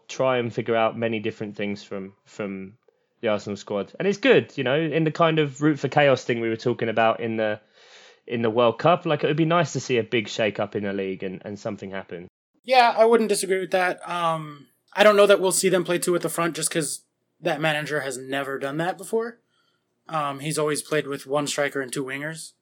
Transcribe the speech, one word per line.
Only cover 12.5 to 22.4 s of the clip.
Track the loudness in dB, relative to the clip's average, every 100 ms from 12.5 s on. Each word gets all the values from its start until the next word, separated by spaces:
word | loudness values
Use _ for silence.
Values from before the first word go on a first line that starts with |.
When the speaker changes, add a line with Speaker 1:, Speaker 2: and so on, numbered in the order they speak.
| _
Speaker 2:
Yeah, | 2 6 6 6
I | 4
wouldn't | 6 2
disagree | -2 -2 -2
with | 0
that. | 0 0 -4 -8
Um, | -2 -2 -2 -6 -16 -20 _ _
I | 6
don't | 6 8
know | 8
that | 6
we'll | 4
see | 2 2
them | 2
play | 0 -2
two | 0 0
at |
the | -2
front | -2 -2 -2
just | -4
'cause | -2 -4 -8 _ _ _ _
that | -4 0
manager | 0 -2 -2 -4
has | -4 -8
never | -6 -6 -4 -6
done | -6 -4
that | -4 -6
before. | -4 -4 -4 -12 _ _ _ _ _ _ -8
Um, | -4 -4 -4
he's | -4 -2
always | 0 -2
played | -2 -2 -2
with | -8 -2
one | -2 -2
striker | -2 -2 -2
and | -6
two | -6
wingers, | -6 -8 -10 -12